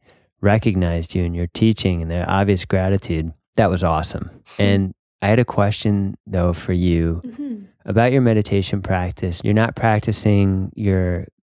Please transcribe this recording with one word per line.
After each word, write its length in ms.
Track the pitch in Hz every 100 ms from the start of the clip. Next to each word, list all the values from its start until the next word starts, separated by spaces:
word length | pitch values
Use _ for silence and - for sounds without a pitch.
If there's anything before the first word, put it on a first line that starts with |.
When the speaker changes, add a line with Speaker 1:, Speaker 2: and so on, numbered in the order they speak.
| _ _ _ _
Speaker 1:
recognized 760 | 101 110 113 92 87 85 82
you 100 | 92
and 100 | 87
your 120 | 85 87
teaching 540 | - 113 107 95 87
and 80 | 82
their 180 | 85 -
obvious 360 | 95 101 95
gratitude, 680 | - 95 92 98 - 80 80 - _ -
that 140 | 101
was 120 | 90
awesome. 440 | 87 78 80 - 95 - _ -
Speaker 2:
Hmm. 60 |
Speaker 1:
And 320 | 101 98 95 - _ _
I 60 | 101
had 100 | 113
a 60 |
question, 720 | 120 - 101 - 107 101 98 - -
though, 260 | 92 87
for 200 | 85 -
you 500 | 90 90 85 82 85
Speaker 2:
Mm-hmm. 400 | 247 233 285 214 196 _ -
Speaker 1:
about 260 | 101 123
your 100 | 135
meditation 600 | 120 107 101 101 92 104
practice. 580 | 95 92 90 - 92 85
You're 100 | -
not 220 | 104 117 -
practicing 920 | 117 110 - 104 107 101 98 95 95
your 520 | - 101 95 90 87 - _ _